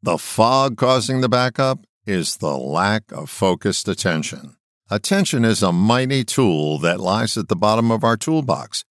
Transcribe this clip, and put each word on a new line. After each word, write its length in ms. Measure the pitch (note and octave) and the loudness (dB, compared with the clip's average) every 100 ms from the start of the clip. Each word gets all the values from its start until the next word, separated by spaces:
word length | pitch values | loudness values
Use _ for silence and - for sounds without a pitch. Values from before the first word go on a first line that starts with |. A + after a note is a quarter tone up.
The 160 | F#2 E2 | -2 -2
fog 580 | - - A2+ C3+ C3+ A2+ | -4 0 2 4 0 0
causing 460 | B2+ C3 A#2 C3 | 2 2 0 0
the 80 | B2+ | 2
backup 560 | B2 B2+ A#2+ C3+ C3 _ _ - | 2 0 0 -2 -2 _ _ -4
is 320 | F#2+ D#2+ - | -2 -2 -4
the 200 | D#2+ C#2 | -4 -4
lack 540 | C2 D2+ G2 G#2+ G#2 | -2 0 0 0 -4
of 180 | - D2+ | -14 -12
focused 580 | - G2 F2+ G#2 F2+ - | -2 0 0 -2 -2 -4
attention. 680 | F#2 G2 D#2+ D2+ - - _ _ _ _ | -4 -2 -2 -4 -10 -18 _ _ _ _
Attention 560 | G#2 - G3 F#3+ C3+ A2+ | -4 0 0 2 2 2
is 160 | G#2+ | 2
a 100 | F#2+ | 2
mighty 520 | F2 G2+ A#2+ B2+ C#3 | 2 2 2 2 -2
tool 560 | A#2+ - A#2+ D#2+ D2+ D2+ | -2 2 2 2 0 0
that 200 | E2 F2 | 0 0
lies 380 | F2+ G2+ A#2 - | 0 0 0 -4
at 120 | - | -4
the 60 | F#2+ | 0
bottom 360 | G2+ A2 A#2 | 2 2 2
of 120 | A2+ | 2
our 140 | A2+ A2+ | 0 0
toolbox 680 | - D#3+ C3+ C#2+ C2 - - | 0 -2 0 -4 -4 -10 -10